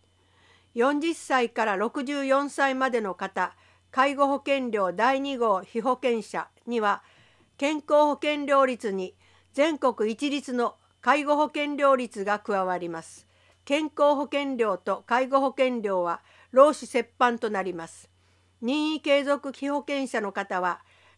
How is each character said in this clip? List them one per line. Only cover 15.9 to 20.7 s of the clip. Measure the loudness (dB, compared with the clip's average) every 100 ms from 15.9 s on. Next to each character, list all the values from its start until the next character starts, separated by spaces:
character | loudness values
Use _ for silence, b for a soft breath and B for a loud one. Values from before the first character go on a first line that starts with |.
| -2
は | -2 -4 b b b
労 | 6 6
使 | 6 -4 -4
折 | -4 _
半 | 0 2
と | -2
な | -2
り | -4
ま | -6 -12
す。 | -18 -20 _ _ _ _ _
任 | -4 -2 -2
意 | -2
継 | 2 2
続 | 2 -2 -4
被 | -8 -6
保 | -4 -4
険 | -4 -4
者 | -4
の | -4
方 | -6 -6 -2
は、 | -2